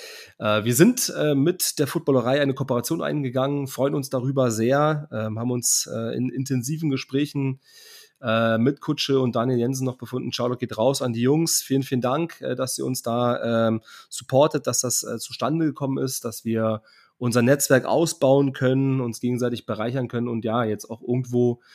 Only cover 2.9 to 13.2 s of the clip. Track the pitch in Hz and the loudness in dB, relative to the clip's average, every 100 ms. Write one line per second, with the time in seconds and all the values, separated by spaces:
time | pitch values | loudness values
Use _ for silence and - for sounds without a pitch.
2.9 | 165 147 147 131 127 139 143 135 - 139 | -2 -2 -2 -2 0 0 -2 -4 -2 0
3.9 | 151 131 131 131 135 123 110 117 139 151 | 0 -2 -4 -2 2 2 2 2 4 2
4.9 | 151 147 113 110 107 123 123 - - - | 0 -4 -6 -6 -4 -4 -2 0 -2 -2
5.9 | 113 113 123 127 131 131 131 123 156 160 | -4 -4 -2 -2 -2 -2 -2 -2 -2 -2
6.9 | 131 - 135 143 143 135 131 _ - - | -2 -2 -2 -2 -2 -4 -4 _ -20 -20
7.9 | - - _ 120 113 113 113 123 147 - | -20 -20 _ 0 2 2 4 2 0 -2
8.9 | 147 - 135 127 117 123 123 120 131 131 | -2 2 2 2 0 0 2 0 0 -4
9.9 | - 117 127 - - 123 123 117 110 123 | -6 -8 -6 -6 -4 -4 -4 -6 0 0
10.9 | 135 127 113 123 156 165 - - 135 135 | 2 -2 0 2 2 2 -2 0 -2 0
11.9 | 127 123 143 165 - 131 127 127 - 135 | -2 0 -2 -4 -6 -8 -4 -6 -4 -4
12.9 | 131 120 117 | -4 -2 0